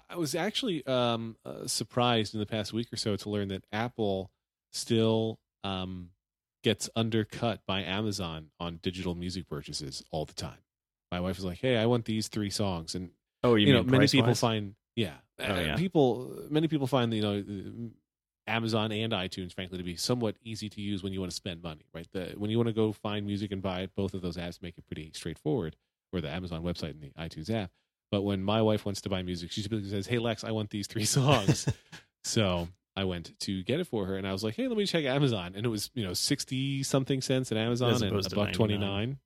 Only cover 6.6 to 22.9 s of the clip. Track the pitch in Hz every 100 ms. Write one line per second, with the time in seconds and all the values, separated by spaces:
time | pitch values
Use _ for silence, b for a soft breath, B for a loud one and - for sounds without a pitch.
6.6 | 117 104 - - 113 113 104 - 117 101
7.6 | - 95 85 98 110 95 90 80 78 -
8.6 | 87 85 95 90 90 87 90 92 80 73
9.6 | - - 71 - - 80 78 - 85 -
10.6 | _ _ _ _ _ 90 90 95 95 85
11.6 | 131 120 113 120 113 110 107 - 104 -
12.6 | 101 87 82 90 90 - _ _ 123 113
13.6 | 107 127 123 131 - 139 120 117 120 110
14.6 | 101 - _ - 101 69 _ - - 95
15.6 | 85 - 185 170 135 117 131 - - 151
16.6 | 160 151 131 139 117 110 107 101 98 101
17.6 | 95 107 117 - _ _ _ _ - 113
18.6 | 113 110 110 107 113 107 95 - 90 -
19.6 | 92 90 90 85 - 127 113 98 117 107
20.6 | 107 - 101 101 95 95 92 85 - 85
21.6 | 85 78 _ 82 85 98 87 90 104 113
22.6 | 117 110 110